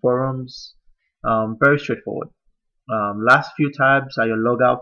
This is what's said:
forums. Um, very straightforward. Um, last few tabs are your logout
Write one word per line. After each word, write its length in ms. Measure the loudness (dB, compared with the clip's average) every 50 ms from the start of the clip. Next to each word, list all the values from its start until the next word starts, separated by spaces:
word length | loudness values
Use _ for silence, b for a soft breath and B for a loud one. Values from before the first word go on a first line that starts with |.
forums. 720 | 0 0 0 0 0 -2 -4 -6 -10 -12 -14 -20 -20 -20 _ _ _ _ _ _ _ _ _ _
Um, 340 | -2 -2 0 0 0 -2 -2 2
very 160 | 2 4 4 2
straightforward. 520 | 0 -4 -6 -6 -6 -8 -8 -8 -10 -12 _ _ _ _ _ _ _ _ _ _ _ -6
Um, 320 | -4 -4 -4 -4 -4 0 2
last 280 | 4 4 4 2 -2 -4
few 140 | -2 -4 -2
tabs 480 | 0 0 2 2 2 2 0 -4 -4 -2
are 80 | -2
your 120 | 0 0 0
logout 420 | 0 0 0 2 2 2 0 0